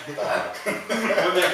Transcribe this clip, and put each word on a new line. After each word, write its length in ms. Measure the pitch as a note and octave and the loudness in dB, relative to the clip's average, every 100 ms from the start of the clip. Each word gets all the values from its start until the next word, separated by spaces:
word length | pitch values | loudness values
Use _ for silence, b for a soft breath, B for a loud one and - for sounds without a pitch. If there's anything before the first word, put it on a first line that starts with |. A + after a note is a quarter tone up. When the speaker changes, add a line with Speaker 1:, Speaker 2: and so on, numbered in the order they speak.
| - - | -6 -6
Speaker 1:
Tak. 440 | - - - - G#3 - - | -2 -2 -2 -6 -6 -6 -2
Speaker 2:
<laughs> 360 | A3+ G#3+ G3 | -2 2 2
Bo 120 | E3+ F3+ | 4 4
nie 60 | D#3 | 2